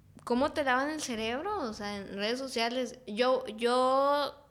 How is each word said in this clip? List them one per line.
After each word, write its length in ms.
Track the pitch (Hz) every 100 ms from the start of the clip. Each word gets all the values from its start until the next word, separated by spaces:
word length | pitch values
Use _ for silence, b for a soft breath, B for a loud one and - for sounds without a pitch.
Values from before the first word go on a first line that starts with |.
| - - -
cómo 260 | 240 294
te 120 | -
lavan 280 | 269 254 285
el 100 | 311
cerebro, 560 | 277 220 220 247 370 415
o 100 | 247
sea, 240 | 214 208 202
en 180 | 196 196
redes 220 | 208 254
sociales. 640 | 269 233 233 254 240 - -
Yo, 380 | 208 247 254 -
yo, 880 | 214 233 254 254 269 277 285 285 - -